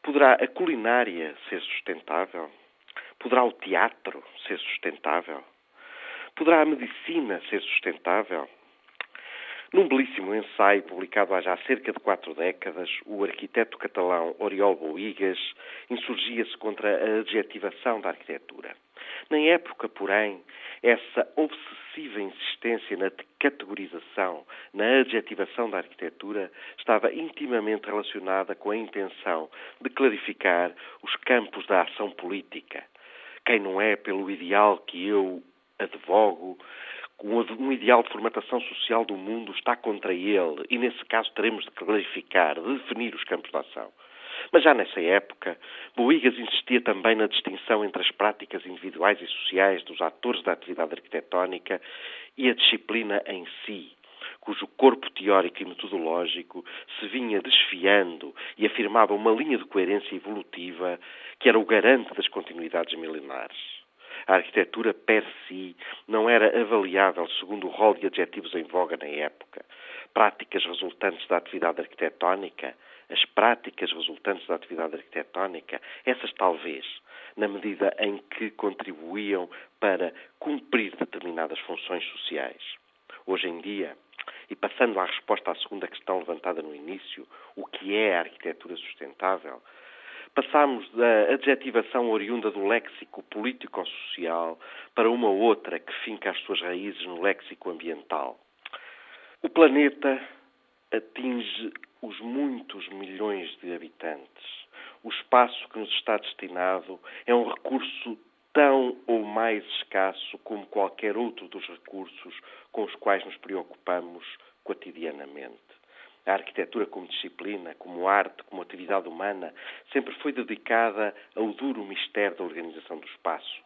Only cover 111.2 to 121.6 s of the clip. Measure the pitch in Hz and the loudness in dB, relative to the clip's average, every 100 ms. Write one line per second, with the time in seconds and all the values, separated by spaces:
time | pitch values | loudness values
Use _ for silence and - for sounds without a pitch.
111.2 | 123 - 87 95 - 87 - 98 92 - | -4 -6 -14 -14 -14 -16 -16 -14 -14 -16
112.2 | 90 - - - _ 117 101 - 107 98 | -18 -18 -20 -20 _ -6 -6 -2 0 0
113.2 | 98 - 90 95 85 - - 90 87 87 | 0 -16 -8 -8 -8 -10 -4 -4 -4 -14
114.2 | - - _ _ - 92 92 73 82 71 | -18 -20 _ _ -10 -10 -10 -10 -10 -10
115.2 | 69 71 65 57 _ _ _ - - _ | -16 -16 -16 -18 _ _ _ -20 -20 _
116.2 | - 98 - - 87 117 101 98 90 - | -2 -2 -2 -6 -4 -4 -4 -6 -10 -10
117.2 | 90 - 98 101 85 76 87 87 92 98 | -10 -10 -10 -10 -12 -16 -14 -2 2 4
118.2 | 95 - - 95 85 - 92 98 90 82 | 2 -6 -16 -14 -14 -14 -2 -2 -2 -6
119.2 | 98 98 117 - - - - 139 135 - | -6 -6 -10 -14 -16 -16 -4 -4 -4 -8
120.2 | 151 131 123 139 - 117 113 104 104 - | -8 -6 -8 -10 0 2 2 0 -4 -6
121.2 | - - 110 104 | -14 -4 -4 -2